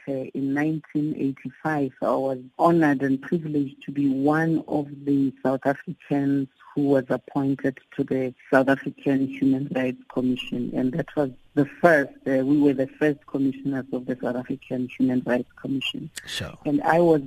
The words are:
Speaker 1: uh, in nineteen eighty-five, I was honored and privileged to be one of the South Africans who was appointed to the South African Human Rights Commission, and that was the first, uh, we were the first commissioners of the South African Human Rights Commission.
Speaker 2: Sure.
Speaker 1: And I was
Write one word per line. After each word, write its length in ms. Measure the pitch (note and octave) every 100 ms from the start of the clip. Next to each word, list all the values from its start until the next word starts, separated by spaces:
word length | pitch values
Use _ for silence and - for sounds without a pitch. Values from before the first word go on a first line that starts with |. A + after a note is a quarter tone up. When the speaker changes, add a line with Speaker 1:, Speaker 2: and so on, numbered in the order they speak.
| -
Speaker 1:
uh, 40 |
in 440 | C3+ - - C#3 C#3+
nineteen 580 | D#3 D#3+ - D3+ D3+ -
eighty-five, 760 | C3+ C3+ C3 - D#3 D3+ C3+ -
I 140 | G#2+ C3+
was 240 | C3+ B2+ C3 -
honored 460 | E3+ E3+ D3+ C3+
and 180 | C3+ C3+
privileged 540 | - F3 D#3 D3 C3+ -
to 80 | -
be 160 | C#3 C#3
one 560 | C3 C#3+ D#3 E3 D#3 -
of 200 | D3+ C#3+ C#3+
the 300 | C#3 C#3 C3+ -
South 160 | C3 C3+ C#3
Africans 840 | C3+ - E3 - C#3+ C#3 C#3 C3+ _ -
who 100 | D3
was 200 | C#3 C3+ B2
appointed 680 | B2+ - C#3+ C#3 C3+ C3+ C3 _ -
to 80 |
the 300 | C3+ C3+ B2+ - -
South 200 | C3+ C3
African 580 | C3+ C#3+ - C#3+ C3+ C3+
Human 400 | - C3+ C3+ C#3+ B2+
Rights 260 | B2+ B2+ -
Commission, 640 | C3 B2+ B2+ - A#2+ A#2+
and 200 | - B2+
that 220 | C#3+ - D3+
was 140 | C3+ B2+ _
the 120 | D3 C#3
first, 460 | - F3 D3+ C#3 - -
uh, 180 | C3
we 140 | C3 D3
were 160 | C#3+
the 140 | C3 C3
first 320 | - D3+ C#3+ -
commissioners 580 | C#3 C#3 C3 C#3 C3+ C3
of 140 | B2+ B2+
the 100 | B2
South 180 | A#2+ B2
African 520 | B2 C3 - B2+ B2 -
Human 240 | C3 B2+
Rights 280 | A#2+ B2 - -
Commission. 480 | - C3+ - - D#3 - -
Speaker 2:
Sure. 320 | - F2 - D#3
Speaker 1:
And 160 | D3
I 180 | D#3 E3
was 220 | E3+ D#3